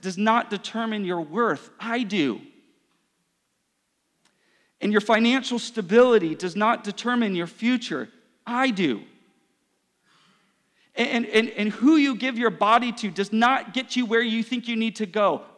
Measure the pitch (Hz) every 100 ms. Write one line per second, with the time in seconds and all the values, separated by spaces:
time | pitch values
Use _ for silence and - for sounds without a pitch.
0 | 185 175 214 226 - 202 - 220 226 214
1 | 190 175 151 180 233 147 - _ 220 233
2 | 214 202 143 98 - _ _ _ _ _
3 | _ _ _ _ _ _ _ _ _ _
4 | _ _ _ _ _ _ _ _ 196 208
5 | 208 220 233 262 - 240 - 226 175 226
6 | 254 226 165 156 180 170 214 233 208 -
7 | 233 247 220 185 170 - 226 254 - 147
8 | 117 _ _ _ - 240 269 196 165 107
9 | - _ _ _ _ _ _ _ _ _
10 | _ _ _ _ _ _ _ _ _ -
11 | 240 240 247 220 226 - 208 - 262 320
12 | 277 220 254 226 233 170 202 233 247 -
13 | 208 170 196 220 240 262 - 247 254 247
14 | 240 226 233 226 226 247 233 226 226 -
15 | 208 208 202 143 -